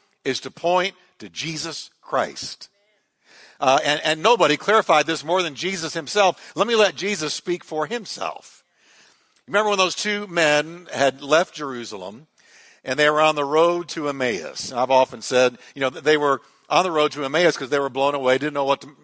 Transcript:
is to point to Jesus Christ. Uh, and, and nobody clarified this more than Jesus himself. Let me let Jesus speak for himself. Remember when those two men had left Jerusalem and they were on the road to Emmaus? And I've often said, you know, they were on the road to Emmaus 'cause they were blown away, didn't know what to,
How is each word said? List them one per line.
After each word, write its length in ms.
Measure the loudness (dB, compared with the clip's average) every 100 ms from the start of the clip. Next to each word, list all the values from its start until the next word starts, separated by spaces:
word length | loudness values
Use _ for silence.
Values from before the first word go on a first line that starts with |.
| _ _
is 160 | -6 -6
to 100 | -8
point 440 | -4 0 2 0 -6 _ _
to 100 | -16
Jesus 640 | -10 -8 -8 -8 -10 -16 _
Christ. 680 | -4 -2 -2 -6 -12 -14 -20 _ _ _ _ _ _ -20 -20 _
Uh, 180 | 2 2
and, 160 | 2 -2
and 200 | -2 0
nobody 340 | 2 4 2 2
clarified 500 | 2 2 4 2 2
this 160 | -4
more 200 | -2 -2
than 120 | -2
Jesus 380 | -6 -6 -6 -6
himself. 600 | -8 -2 2 2 0 -8 -4
Let 100 | 0
me 80 | 2
let 180 | 2
Jesus 400 | 0 -4 -4 -4
speak 280 | -6 -6 -6
for 220 | -6 -6
himself. 800 | -6 -6 -10 -8 -8 -8 -16 -20 _ _ _ _ _ _ _ _ -2
Remember 220 | 0 2
when 100 | 2
those 160 | 0
two 320 | 0 -4 -4 -2
men 600 | 2 4 4 0 -8 -10
had 300 | 0 0 0
left 360 | 2 2 2 -4
Jerusalem 680 | -10 -8 -10 -12 -12 -14 -20 _ _ -20 _ _ -6
and 120 | 2
they 120 | 2
were 100 | 4
on 140 | 2
the 100 | 2
road 460 | 0 4 4 2 -4
to 180 | -6 -6
Emmaus? 640 | -2 -2 -2 -6 -10 -8
And 100 | -4
I've 100 | 2
often 300 | 4 4 -2
said, 380 | -2 2 2 0 -12
you 80 | -6
know, 80 | -6
they 260 | -2 2 2
were 240 | 2 0 -4 _ -2
on 140 | 0
the 60 | 2
road 220 | 0 0
to 100 | -2
Emmaus 360 | -2 2 2 2
'cause 100 | -2
they 100 | -2
were 120 | -2
blown 240 | 0 0
away, 240 | 0 2 2
didn't 160 | 0
know 100 | -2
what 160 | -2 -2
to, 160 | -4 -20